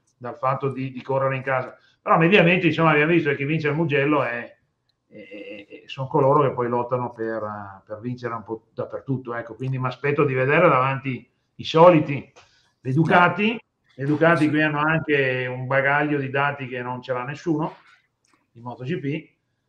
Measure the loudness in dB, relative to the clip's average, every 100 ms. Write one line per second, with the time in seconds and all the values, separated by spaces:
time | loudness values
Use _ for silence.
0 | _ _ -14 -4 -2 -2 -4 -4 -8 -8
1 | -4 -2 -2 -2 -2 -2 -4 -12 _ _
2 | 2 4 6 6 6 4 2 2 2 4
3 | 4 2 0 -2 -2 -2 -2 -2 0 0
4 | 2 0 0 -4 -10 _ _ _ _ _
5 | _ -20 -18 -18 -16 -18 -20 -20 -16 -10
6 | -2 2 4 4 2 0 -2 -2 -2 -4
7 | -4 -6 -6 -6 -8 -10 -14 -18 -16 -12
8 | -10 -8 -8 -8 -10 -12 _ -12 -10 -8
9 | -6 -6 -6 -10 -10 -10 -6 -4 -6 -4
10 | -2 0 2 2 2 4 6 4 2 -2
11 | -6 -8 -10 _ _ -14 0 8 8 8
12 | 4 -4 -10 -20 -20 _ _ _ -2 0
13 | 4 4 4 2 -2 -4 -10 _ _ -8
14 | -2 2 4 4 2 2 0 0 0 0
15 | 0 0 0 -2 -4 -6 -2 0 2 2
16 | 0 -2 -2 -2 -2 -4 -8 -8 -8 -8
17 | -6 -6 -8 -8 -4 -2 -4 -10 _ _
18 | _ _ _ _ _ -18 -16 -12 -8 -6
19 | -6 -8 -10 _ _ _